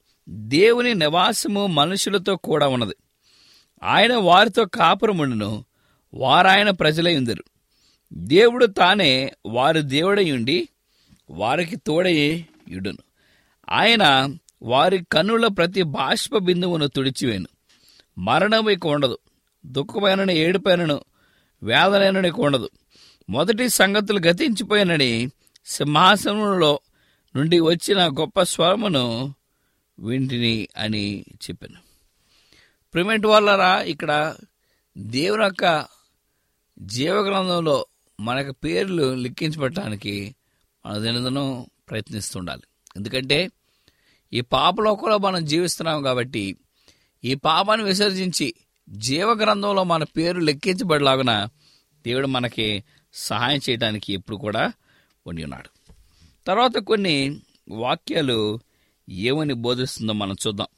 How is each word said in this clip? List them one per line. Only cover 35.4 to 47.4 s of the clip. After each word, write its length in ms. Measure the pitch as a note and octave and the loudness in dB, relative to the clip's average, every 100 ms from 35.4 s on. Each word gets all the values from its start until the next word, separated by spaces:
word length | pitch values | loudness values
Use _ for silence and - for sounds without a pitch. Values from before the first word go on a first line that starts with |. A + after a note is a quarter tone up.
యొక్క 420 | G3+ F3+ F#3 D3+ C3 _ _ _ _ _ _ _ _ _ | 0 0 0 0 -4 _ _ _ _ _ _ _ _ _
జీవగ్రంథంలో 1080 | F#2+ A#2 D3+ G3+ G3 F#3+ F#3 F3 D#3+ C3 - _ _ - | -12 -4 -2 0 0 0 0 0 2 0 -2 _ _ -10
మనకు 320 | A2 C3 C#3 | -6 -4 -6
పేర్లు 600 | C3 D3 F3 G3 E3+ C3 | -8 -4 -2 -2 0 0
లిఖించబడటానికి 1200 | C3 B2 C3 D#3 D#3 C3 E3+ A2 G#2 G#2 G2+ G2+ - _ _ _ _ A2 | -2 -6 -6 -6 -2 -4 -4 -8 -8 -6 -8 -8 -14 _ _ _ _ -10
మన 120 | G#2 | -6
దినదినం 680 | A2+ A#2+ B2+ C#3 C3+ B2 - _ - | -4 -4 -4 -4 -4 -6 -12 _ -12
ప్రయత్నిస్తుండాలి. 720 | A2 - G#2+ - G2 F2 B1+ _ _ _ F2+ | -10 -8 -10 -10 -10 -10 -12 _ _ _ -12
ఎందుకంటే 520 | G#2+ B2+ C3 C#3+ F3+ _ _ _ _ _ _ _ _ | -8 -6 0 0 0 _ _ _ _ _ _ _ _
ఈ 80 | A#2+ | -6
పాపలోకంలో 800 | A#2+ C3 D#3 F#3 G#3+ G3+ A3+ G#3 | -2 2 2 2 0 0 0 0
మనం 260 | G3 F#3 | 0 -2
జీవిస్తున్నాం 580 | D#3 D#3 F3 - E3 D3+ | -2 -2 -2 -4 -4 -2
కాబట్టి 540 | C#3 B2 A#2+ A#2 G2 - _ _ _ _ _ _ | -2 -2 -2 -4 -6 -8 _ _ _ _ _ _
ఈ 100 | A#2+ | -8
పాపాన్ని 520 | C3+ | -2